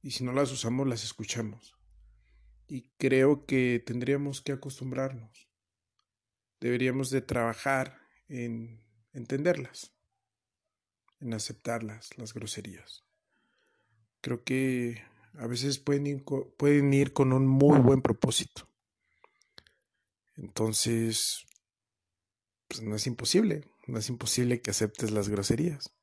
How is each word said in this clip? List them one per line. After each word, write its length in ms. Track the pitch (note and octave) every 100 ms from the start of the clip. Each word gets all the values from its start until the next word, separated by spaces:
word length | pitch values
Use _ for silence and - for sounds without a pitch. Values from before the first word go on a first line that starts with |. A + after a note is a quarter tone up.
Y 120 | C#3+
si 100 | B2+
no 100 | B2+
las 200 | C3 C#3
usamos, 340 | C3 A2+ B2 C#3
las 160 | A#2
escuchamos. 720 | - - G#2+ A2+ A2 G#2 - _ _ - - _ _ _ _ _ _
Y 220 | C3+ - _
creo 480 | C3+ C3 C3+ C#3+ -
que 360 | C3+ B2+ A#2+
tendríamos 580 | - B2 B2 C#3 C#3+ C3+
que 100 | -
acostumbrarnos. 1000 | C3+ C#3 C3 C3 B2+ C3+ B2+ A2 _ _ _ _ _ _ _ _ _ _ _ _ _
Deberíamos 500 | B2 B2 C3 B2+ C3
de 120 | C3+
trabajar 760 | B2 B2 A#2 A2+ C#3 C3+ C3+ - _ _ _
en 520 | C3 A#2+ A2+ A#2 A2+ _ _ _
entenderlas, 800 | C#3+ A#2 C3+ D#3+ E3+ B2+ - - _ _ _ _ _ _ _ _ _ _ _ _ _
en 160 | C3
aceptarlas, 800 | A2 - G#2+ - A#2 A2 G#2+ - -
las 160 | A2+
groserías. 720 | A#2 G#2+ - G2+ F2+ - - _ _ _ _ _ _ _ _ _ _ _ _
Creo 220 | - B2
que 580 | - C3 C3 B2 A#2+ A#2 - _ _ D3+
a 80 | A#2
veces 320 | A#2+ C3+ C3+
pueden 280 | - C#3+ C#3+
ir 180 | C#3
co-, 300 | C#3 C3+ - _
pueden 360 | C#3+ D3 C#3
ir 200 | C#3 C#3
con 200 | - C3
un 140 | C3 C3+
muy 320 | C3+ C#3+ D3
buen 240 | B2 C3+
propósito. 680 | - G#2+ - - - - - _ _ _ _ _ - _ _ - _ _ _ _ _ _ _ -
Entonces, 1120 | - - A2 G#2 - A2+ A2+ A2 - - - _ _ _ _ _ _ _ _ _ _ _ _
pues, 140 | -
no 140 | A2 G#2+
es 100 | C3
imposible, 580 | A#2 A#2 F3 A3 D#3 - _ -
no 120 | A#2+
es 100 | G#2+
imposible 500 | A#2+ A2+ - B2 A#2+
que 100 | A#2
aceptes 400 | G#2+ G#2+ - A2
las 180 | G#2+ G2+
groserías. 640 | G#2 G2 A#2 E3+ D3 - _